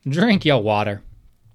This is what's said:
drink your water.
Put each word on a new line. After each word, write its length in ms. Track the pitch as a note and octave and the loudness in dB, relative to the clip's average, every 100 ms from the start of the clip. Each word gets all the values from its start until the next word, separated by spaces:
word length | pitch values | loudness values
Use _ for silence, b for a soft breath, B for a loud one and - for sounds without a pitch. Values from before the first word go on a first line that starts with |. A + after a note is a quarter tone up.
| C#3 | -8
drink 380 | D3+ A#3 G3 D3+ | -2 2 2 2
your 160 | C3 | 0
water. 400 | G#2 G#2 G#2+ G2+ - - - _ _ | 2 0 -2 -6 -12 -20 -20 _ _